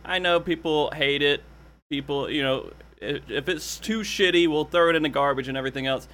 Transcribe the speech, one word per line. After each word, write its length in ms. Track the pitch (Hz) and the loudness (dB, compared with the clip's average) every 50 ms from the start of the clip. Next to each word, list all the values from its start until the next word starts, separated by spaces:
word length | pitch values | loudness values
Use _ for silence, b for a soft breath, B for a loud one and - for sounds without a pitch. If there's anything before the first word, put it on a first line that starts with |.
| - | -8
I 140 | - 180 185 | -6 -4 -2
know 200 | 180 175 175 170 | 2 2 2 2
people 520 | 170 180 165 160 - 160 151 151 147 - | 2 0 -4 -2 0 0 2 2 2 0
hate 300 | - 156 139 143 143 139 | 0 0 0 0 2 2
it. 220 | 143 143 143 - - - - - - - - _ _ - | 2 2 2 0 -4 -10 -20 -20 -20 -20 -20 _ _ -8
People, 400 | 147 139 135 143 139 139 123 87 | -6 -6 -4 -4 -4 -4 -2 -2
you 120 | 135 151 | -2 0
know, 280 | 139 135 135 123 - - - - - - - - | 0 0 0 -2 -4 -8 -14 -18 -20 -20 -16 -10
i-, 180 | - 113 143 - - | -8 -6 -6 -6 -6
if 220 | - 107 143 135 175 | -6 -6 -4 -4 -4
it's 280 | 175 156 - - - - | -4 -4 -6 -10 -12 -8
too 200 | - 214 220 220 | -6 -4 -4 -4
shitty, 480 | 202 208 - - 196 180 170 175 175 | -4 -4 0 2 2 4 6 4 4
we'll 180 | 160 147 151 147 | 4 2 0 0
throw 240 | - - 175 170 170 | 0 2 4 4 4
it 60 | 165 | 4
in 80 | 156 151 | 2 0
the 60 | 147 | 0
garbage 380 | 120 143 143 143 135 135 123 135 | 0 2 2 2 0 0 -4 -4
and 80 | 135 | -4
everything 300 | 135 131 135 131 139 131 | -4 -4 -4 -4 -4 -2
else. 200 | 135 135 127 - b | -2 -2 -2 -4 b